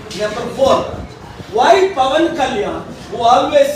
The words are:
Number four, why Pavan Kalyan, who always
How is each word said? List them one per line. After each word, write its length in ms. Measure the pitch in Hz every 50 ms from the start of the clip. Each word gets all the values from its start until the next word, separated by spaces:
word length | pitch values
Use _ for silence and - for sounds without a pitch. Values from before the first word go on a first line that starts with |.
| - - - 185
Number 280 | 208 208 208 202 - -
four, 320 | 185 226 269 269 - - - - - - - - - - - - - - - - 392
why 380 | 427 - 339 349 381 370 381 -
Pavan 400 | 269 262 269 285 320 330 302 -
Kalyan, 480 | 285 269 254 240 202 - 170 - - - - - - - -
who 140 | 196 233
always 500 | 233 233 254 - 294 302 294 285 277 269 -